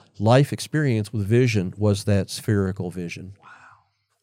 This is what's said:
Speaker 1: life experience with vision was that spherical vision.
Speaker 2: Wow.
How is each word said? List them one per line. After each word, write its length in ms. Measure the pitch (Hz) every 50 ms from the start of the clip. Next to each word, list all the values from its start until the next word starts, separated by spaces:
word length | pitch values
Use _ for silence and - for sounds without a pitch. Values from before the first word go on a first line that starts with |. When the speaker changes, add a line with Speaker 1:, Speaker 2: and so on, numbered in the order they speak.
| _ _ _ -
Speaker 1:
life 360 | 101 110 123 139 147 - -
experience 580 | - - - - 156 151 135 117 107 101 -
with 140 | - 107 98 98
vision 460 | 117 123 131 120 107 104 90 90 - -
was 280 | 104 104 101 98 -
that 240 | 107 101 98 90 -
spherical 600 | - - - - 104 101 98 95 90 95 87 90
vision. 440 | 85 92 87 82 - 90 87 92 98 -
Speaker 2:
Wow. 80 | _ - - - - - - _ _ _ _ _ _ _ _ _